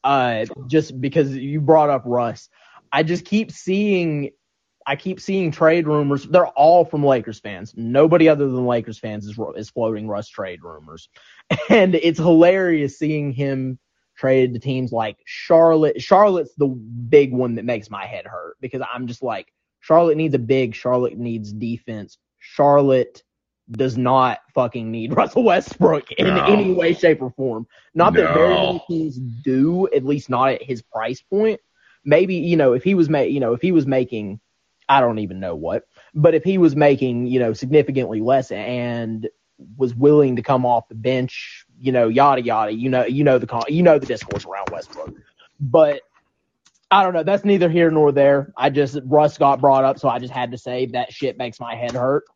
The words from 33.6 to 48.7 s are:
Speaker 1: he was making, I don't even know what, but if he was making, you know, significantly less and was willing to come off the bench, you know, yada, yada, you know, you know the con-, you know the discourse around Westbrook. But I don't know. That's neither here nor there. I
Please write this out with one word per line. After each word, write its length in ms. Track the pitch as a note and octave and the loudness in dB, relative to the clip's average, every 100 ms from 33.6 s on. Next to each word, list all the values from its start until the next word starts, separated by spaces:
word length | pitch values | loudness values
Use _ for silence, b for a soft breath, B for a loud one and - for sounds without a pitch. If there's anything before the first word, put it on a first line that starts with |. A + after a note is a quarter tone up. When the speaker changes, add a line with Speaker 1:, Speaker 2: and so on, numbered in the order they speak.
Speaker 1:
he 100 | F#3 | 0
was 140 | E3+ C3+ | 0 0
making, 540 | C3 B2 A2+ G#2 G#2+ _ _ _ _ - | -2 -2 -6 -10 -12 _ _ _ _ 0
I 120 | C#3 | 2
don't 180 | A#2+ A2 | 2 -2
even 200 | G#2 F#2+ | -8 -8
know 140 | F#2+ | -10
what, 300 | D#2+ E2 G2+ _ b b | -8 -6 -8 _ b b
but 200 | D3+ D#3 | 2 4
if 100 | D#3+ | 4
he 140 | F3 F#3+ | 0 2
was 160 | E3 C#3 | 2 4
making, 500 | D3 C#3 C3 A#2+ B2 | 2 2 0 -2 -2
you 120 | B2+ | 0
know, 120 | A#2 | 0
significantly 680 | G#2+ C3 D3+ C#3 C#3 A#2+ A2 | -4 0 2 2 -4 -4 -4
less 300 | A2 C3+ B2 | 0 0 0
and 800 | G2+ G#2 B2 A#2+ A#2 A2+ A2 A2 _ _ _ D2 A#2 | -10 -8 -6 -6 -6 -8 -8 -10 _ _ _ -20 -6
was 160 | C3 | -4
willing 440 | A#2 C#3+ D3 C#3 A#2+ | 2 4 6 4 0
to 60 | |
come 220 | A2+ C3 | -2 0
off 240 | B2 A#2+ - | 0 -2 -4
the 60 | |
bench, 720 | A2 A2 C3 B2+ - - - _ _ | -6 -4 -2 -4 -10 -18 -20 _ _
you 100 | B2+ | -2
know, 160 | B2+ A#2 | 0 2
yada, 320 | A#2 C#3+ C3 | 4 4 2
yada, 320 | A#2 A2 G#2+ | -2 -2 -2
you 160 | A2 B2+ | -4 -2
know, 160 | B2+ | -2
you 200 | A#2 C3+ | -2 0
know 140 | C#3+ B2+ | 2 2
the 80 | - | 0
con-, 180 | A#2 A#2 | -8 -4
you 140 | D#3+ | 2
know 160 | F3 D3+ | 4 4
the 80 | B2+ | 0
discourse 400 | A2+ - G2 E2+ | -8 -8 -10 -10
around 220 | F#2+ F#2 | -12 -10
Westbrook. 420 | F2 - - D#2+ - _ _ b _ | -12 -14 -16 -16 -16 _ _ b _
But 400 | C#3 D#3+ D3+ C#3 _ _ _ _ _ _ _ _ _ | 0 2 2 0 _ _ _ _ _ _ _ _ _
I 100 | G3 | 2
don't 100 | F#3+ | 2
know. 120 | F3 | -2
That's 200 | D#3 G3 | -2 -2
neither 240 | G3+ G3 E3+ | 0 2 2
here 220 | E3+ E3+ | 2 2
nor 220 | D#3 D3 | 4 2
there. 400 | C#3 C#3 C#3 C#3 - | 4 4 2 -2 -4
I 140 | C#3 | -2